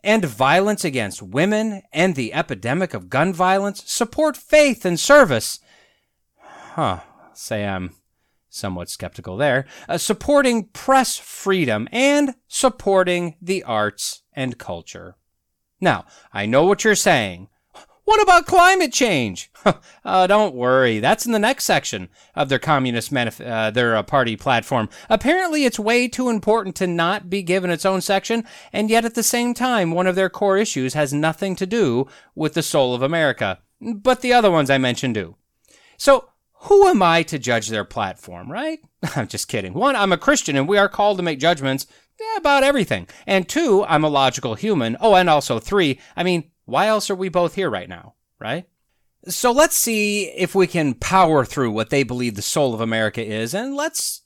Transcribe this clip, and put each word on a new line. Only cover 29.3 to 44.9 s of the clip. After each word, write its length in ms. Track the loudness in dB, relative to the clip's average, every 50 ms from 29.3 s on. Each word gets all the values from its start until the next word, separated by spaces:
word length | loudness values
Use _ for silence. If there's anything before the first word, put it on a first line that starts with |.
| 0 0 -2 -2 -2
time, 360 | -2 -2 0 0 0 0 0
one 160 | 0 0 0
of 100 | 0 2
their 120 | 0 -2 -2
core 300 | -2 -2 0 2 2 2
issues 340 | 0 0 -2 -4 -4 -2
has 220 | -2 -2 -2 0 0
nothing 420 | 0 0 0 -2 -2 -4 -4 -4
to 80 | -4 -4
do 420 | -4 0 0 2 2 2 0 -2 -4 -10 -20 _ _ _
with 180 | -4 -4 -2
the 100 | -2 -2
soul 320 | -4 0 2 2 2 2 0
of 60 | -2
America. 600 | -2 -2 0 0 0 0 0 -2 -4 -4 -4 -8 _ _ _ _
But 400 | -10 -10 -10 -2 0 0 0 0
the 140 | 0 2 2
other 160 | 4 4 4
ones 180 | 4 4 2 2
I 80 | 2
mentioned 380 | 2 2 0 -2 -2 -2 -2 -2
do. 220 | -4 -6 -8 -14 _ _ _ _ _ _ _ _ _ _ _ _
So, 320 | _ 4 4 4 4 2 _ _ _ _ _ _ _ 2
who 220 | 4 6 6 8
am 160 | 6 6 4
I 200 | 4 4 4 2
to 160 | 0 -2 -6 -6
judge 300 | -2 -2 -2 -2 -2 -4
their 180 | -6 -6 -6
platform, 680 | _ -6 -6 -6 -6 -6 -12 -18 -18 -16 -16 -14 -12
right? 280 | -10 -8 -8 -8 -8 -10 _ _ _ _
<laughs> 180 | -10 -8 -6
I'm 120 | -6 -8 -6
just 200 | -8 -10 -8 -6
kidding. 240 | -6 -6 -6 -6
One, 240 | -4 -2 0 0 0
I'm 160 | 0 0 0
a 60 | 0 0
Christian, 380 | 2 0 0 0 0 -2 -2
and 120 | -2 0 2
we 80 | 2
are 140 | 2 2 2
called 260 | 0 0 0 0 0
to 60 | 0
make 180 | -2 -4 -4 0
judgments, 460 | 0 0 0 0 -2 -4 -4 -4 -6 _ _ _ _ _ _ _
yeah, 160 | -10 -6 -6
about 260 | -2 0 2 2 4
everything. 460 | 4 2 2 0 0 -2 -4 -6 -6 -12 -20 -16 -4
And 220 | 0 0 0 0 -2
two, 380 | -2 -2 2 4 2 2 2
I'm 180 | 2 0 2 2
a 60 | 2
logical 440 | 2 2 2 2 0 -2 -6 -6 -6
human. 440 | -4 -2 -2 0 0 0 -2